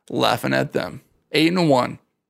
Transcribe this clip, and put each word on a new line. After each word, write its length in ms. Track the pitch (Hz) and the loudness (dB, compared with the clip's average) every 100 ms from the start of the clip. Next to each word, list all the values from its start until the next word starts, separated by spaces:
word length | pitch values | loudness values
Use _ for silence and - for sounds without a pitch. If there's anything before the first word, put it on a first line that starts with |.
| - | -8
laughing 420 | 131 117 117 135 | 0 0 0 0
at 200 | 131 143 | -2 -2
them. 280 | - 90 131 - _ _ | -4 -6 -10 -20 _ _
Eight 200 | 151 160 | 0 2
and 160 | 185 165 | 2 2
one. 300 | 127 117 - _ _ _ | 2 0 -6 _ _ _